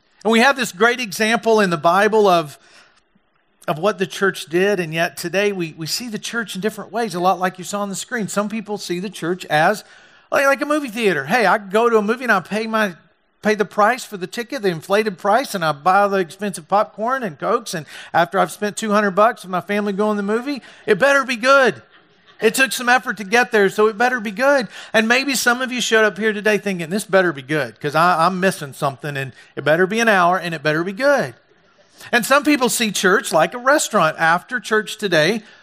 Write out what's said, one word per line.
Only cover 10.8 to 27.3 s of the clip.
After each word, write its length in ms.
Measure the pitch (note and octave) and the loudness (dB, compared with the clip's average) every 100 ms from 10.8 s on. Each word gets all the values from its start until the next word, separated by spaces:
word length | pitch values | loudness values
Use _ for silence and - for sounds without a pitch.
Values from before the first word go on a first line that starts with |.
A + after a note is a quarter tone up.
| C4+ | -4
theater. 340 | G#3 G#3+ D3+ | -2 0 0
Hey, 220 | C3+ B3 G3 | 0 2 2
I 100 | G#3+ | 2
go 320 | G3 G#3 A#3 | 0 0 4
to 80 | A3+ | 2
a 60 | |
movie 220 | G3+ B3 | 0 -2
and 80 | B3 | 0
I 80 | G3 | 0
pay 260 | - G#3 A3+ | 0 -6 -2
my, 300 | A3 G#3 D#3+ _ _ _ _ | -2 -2 -4 _ _ _ _
pay 120 | G#3 | -2
the 100 | G#3 | 0
price 400 | G3 - G#3 B3 | -2 2 2 2
for 120 | - G3 | -6 -12
the 100 | F3+ | -10
ticket, 360 | - A#3 C#4 | -10 -8 -4
the 60 | G3 | -2
inflated 500 | D#3+ - G3+ A3 F3 | -4 -2 0 0 -4
price, 360 | G3+ A3+ C#4+ | 0 0 0
and 100 | G3 | -4
I 80 | D#3+ | -4
buy 360 | C#3+ D#3+ G3 G3+ | 0 2 4 2
the 80 | G3 | 0
expensive 520 | E3 - G#3 F#3+ D3+ | -4 -6 -8 -8 -2
popcorn 540 | G3 G#3+ - A3+ C4 | -2 -2 -4 -4 -4
and 160 | A3 C#3+ | -6 -6
Cokes, 360 | F3 A#3+ G#3+ | -4 -4 -4
and 120 | F3 C#3+ - - | -10 -10 -18 -2
after 260 | D#3+ E3+ F#3+ | 0 0 0
I've 120 | F3+ | -2
spent 260 | - G#3 - | -2 -8 -4
two 140 | A3 | 0
hundred 200 | G#3 G#3 | 2 2
bucks 300 | F#3 A3 A3+ | 4 2 2
with 80 | F3+ | -6
my 100 | F#3 | -6
family 320 | E3+ G#3 G#3 | -4 -4 -2
going 240 | G3 G#3+ G#3 | -2 -2 -2
to 60 | |
the 40 | G3+ | -2
movie, 360 | A3+ C4 C#4 - - | -4 -4 -8 -12 -12
it 140 | - G3+ | -2 2
better 260 | C#4 C#4 | 4 2
be 120 | C4 A#3+ | 0 -2
good. 440 | B3+ C#4 B3 B2+ _ _ _ _ _ _ | 4 4 4 0 _ _ _ _ _ _
It 140 | A3 | 0
took 180 | - C4 | 2 0
some 160 | - A#3+ | 0 2
effort 280 | B3 C4 G#3 | 2 0 -8
to 60 | |
get 280 | G3 A#3 B3 | 0 0 2
there, 160 | A3 F#3+ | 2 2
so 180 | G3 G#3+ | 2 0
it 100 | G#3 | 2
better 240 | B3 B3 | 0 0
be 120 | G#3 | -6
good. 360 | G3+ C4+ C#4 G3+ - - | 0 2 2 0 -10 -2
And 140 | A3 A3 | 0 2
maybe 280 | B3 C4+ | 2 0
some 280 | B3 B3 A#3+ | 0 0 0
of 80 | B3+ | -2
you 100 | B3 | -4
showed 240 | - A3+ | 0 2
up 140 | G#3+ F#3+ | 2 2
here 140 | A3 | -2
today 260 | G#3 G#3 G#3 | 0 0 0
thinking, 320 | G3+ F3+ D#3 | -2 -6 -4
"This 140 | G3+ | -6
better 280 | - F#3+ F3+ | 0 2 2